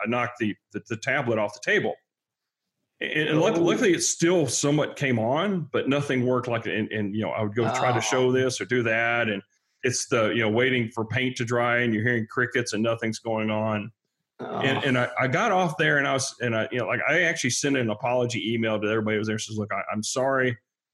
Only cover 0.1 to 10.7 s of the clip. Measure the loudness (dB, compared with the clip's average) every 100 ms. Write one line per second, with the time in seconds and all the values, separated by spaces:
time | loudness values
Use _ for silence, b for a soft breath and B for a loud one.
0.1 | 0 -2 -2 -4 -4 _ -12 -8 -6 -2
1.1 | -2 0 0 -2 -4 -2 0 0 -6 _
2.1 | _ _ _ _ _ _ _ _ -10 -4
3.1 | -2 0 2 2 2 2 2 4 2 0
4.1 | 2 2 4 2 0 2 2 0 -2 0
5.1 | 0 2 0 0 -2 -2 -2 0 0 0
6.1 | 0 2 0 0 -2 -2 -2 -2 -2 -2
7.1 | -2 -2 -2 -2 0 0 2 2 2 2
8.1 | 2 4 4 2 -2 0 0 2 0 0
9.1 | 0 0 -2 -6 _ _ _ -2 -2 0
10.1 | 2 2 2 2 2 2